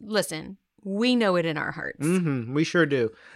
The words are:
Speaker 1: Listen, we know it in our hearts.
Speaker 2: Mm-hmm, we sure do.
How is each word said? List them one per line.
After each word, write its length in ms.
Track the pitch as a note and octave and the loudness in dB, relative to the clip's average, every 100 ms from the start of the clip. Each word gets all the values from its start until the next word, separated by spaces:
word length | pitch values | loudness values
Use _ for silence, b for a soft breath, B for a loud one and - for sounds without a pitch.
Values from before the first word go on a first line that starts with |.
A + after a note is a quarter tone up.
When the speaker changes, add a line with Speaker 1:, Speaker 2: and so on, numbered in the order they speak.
Speaker 1:
Listen, 560 | G#3+ G#3 F3 D#3 - G3 _ _ | -4 -2 -2 -6 -10 -16 _ _
we 320 | G3+ G3 A#3+ B3 | -8 0 2 4
know 200 | G#3+ F3+ | 4 2
it 100 | E3 | 0
in 100 | D3+ | -2
our 140 | - | -4
hearts. 320 | C#3+ - - | -6 -10 -4
Speaker 2:
Mm-hmm, 500 | D3 F#3 E3 C3+ A2+ | 0 2 0 -2 -2
we 100 | C#3 | -2
sure 240 | D#3+ F3+ D#3+ | 2 2 4
do. 240 | C#3 A2+ B B | 2 0 B B